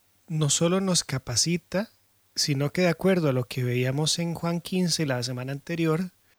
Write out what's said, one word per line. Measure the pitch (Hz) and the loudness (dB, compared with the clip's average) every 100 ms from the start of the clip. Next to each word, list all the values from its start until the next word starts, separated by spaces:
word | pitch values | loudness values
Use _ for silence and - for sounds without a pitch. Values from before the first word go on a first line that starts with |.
| _ _ - | _ _ -6
no | 156 147 | 0 0
solo | - 170 190 | 2 2 2
nos | 190 175 | 2 0
capacita, | - 135 - 120 160 175 - 180 226 _ _ _ _ - | 0 -6 -2 -2 0 -2 -2 -4 -4 _ _ _ _ -4
sino | - 139 143 | -2 0 0
que | - | 2
de | 180 | 2
acuerdo | 165 185 185 151 | 4 2 4 2
a | |
lo | 127 120 | 2 -2
que | - | -2
veíamos | 123 123 127 139 156 - | -2 0 0 0 0 0
en | 170 | -2
Juan | 160 170 170 | -4 -2 -4
quince | - 185 180 160 151 | -2 0 0 0 0
la | 123 | -2
semana | 123 123 127 | -4 -6 -6
anterior, | 139 - 170 165 156 185 - _ | -8 -6 -2 2 0 -2 -10 _